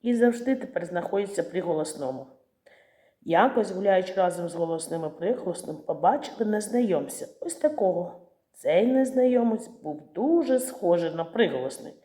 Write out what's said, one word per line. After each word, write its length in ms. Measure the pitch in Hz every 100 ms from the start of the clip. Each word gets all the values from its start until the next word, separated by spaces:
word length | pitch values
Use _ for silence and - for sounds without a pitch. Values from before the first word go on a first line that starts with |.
І 140 | 233 240
завжди 400 | 240 233 254 262
тепер 300 | - 175 170
знаходяться 580 | 175 175 196 196 196
при 180 | 165 175
голосному. 640 | 175 156 156 - 135 131 - - _ _ _ _ _ _ _ _ -
Якось, 420 | 170 247 247 202
гуляючи 420 | 190 202 190 185
разом 360 | - 180 175 175
з 60 | 170
голосним 500 | 165 165 - 165 160
і 140 | 151
приголосним, 580 | 175 247 185 165 - -
побачили 680 | - - 180 285 - - 214
незнайомця. 840 | 208 208 240 233 160 143 - - -
Ось 140 | 339 -
такого. 680 | 302 302 190 170 180 - - _ _
Цей 340 | _ 277 170 233
незнайомець 800 | 262 262 262 254 247 233 220 -
був 460 | - 151 151 -
дуже 460 | 165 262 339 262 254
схожий 560 | - - 180 175 165 160
на 100 | 170
приголосний, 680 | 226 196 131 131 - - -